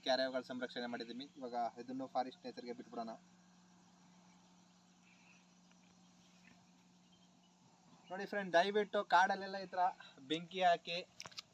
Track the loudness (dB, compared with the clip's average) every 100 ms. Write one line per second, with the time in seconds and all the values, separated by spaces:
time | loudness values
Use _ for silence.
0 | 0 0 0 -2 -6 -6 -6 -6 -6 -6
1 | -8 -10 -12 -12 -6 -2 -4 -4 -8 -6
2 | -4 -2 -2 -6 -12 -10 -10 -10 -10 -8
3 | -8 -10 -16 -20 -20 -20 -20 -20 -20 -20
4 | -20 -20 -20 -20 -20 -20 -20 -20 -20 -20
5 | -20 -20 -20 -20 -20 -20 -20 -20 -20 -20
6 | -20 -20 -20 -20 -20 -20 -20 -20 -20 -20
7 | -20 -20 -20 -20 -20 -20 -20 -20 -20 -20
8 | -10 -8 -4 -4 4 6 6 4 2 0
9 | 6 8 8 4 -4 -6 -4 2 2 0
10 | -16 -12 -4 -4 -4 2 4 4 0 -6
11 | -8 -14 -16 -14 -12